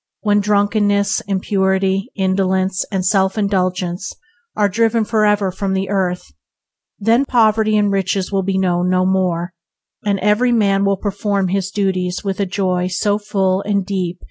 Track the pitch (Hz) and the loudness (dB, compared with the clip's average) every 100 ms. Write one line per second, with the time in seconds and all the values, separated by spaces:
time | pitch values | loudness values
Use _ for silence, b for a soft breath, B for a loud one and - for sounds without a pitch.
0 | _ _ 208 208 202 208 208 220 202 202 | _ _ 0 0 2 2 2 0 2 2
1 | 196 - - 190 - 196 190 190 190 190 | 0 -4 -2 -4 0 0 2 2 0 0
2 | 202 - 185 190 185 185 190 - - 190 | -4 -2 0 0 2 2 0 -4 -4 -4
3 | 185 196 190 214 202 202 185 185 175 175 | 0 0 0 0 0 0 0 -2 -6 -6
4 | - - _ _ _ - 202 196 226 233 | -8 -14 _ _ _ -4 -2 2 0 2
5 | 214 220 214 208 196 - 196 190 196 202 | 0 2 2 2 -2 -2 -2 0 0 0
6 | 180 180 - - _ _ _ _ _ _ | 0 -2 -8 -20 _ _ _ _ _ _
7 | 214 240 277 247 220 214 214 214 202 196 | 0 2 2 2 2 2 2 2 2 0
8 | 190 202 185 196 185 190 185 175 180 185 | -2 -4 -2 -2 0 0 0 0 2 2
9 | 185 190 180 170 175 - _ _ _ _ | 2 2 0 0 -4 -10 _ _ _ _
10 | 214 196 208 214 247 233 202 196 196 196 | -2 0 0 0 2 2 2 2 0 0
11 | 202 - 208 202 185 196 185 - 196 185 | -2 -4 -2 0 0 -2 -2 -2 0 0
12 | 180 180 196 185 190 - 190 180 180 - | -2 -4 -4 -2 -4 -2 0 0 -2 -2
13 | 214 208 - 202 190 185 208 202 185 196 | -2 -2 -2 0 2 0 0 -2 0 -2
14 | 180 175 - | -2 -4 -14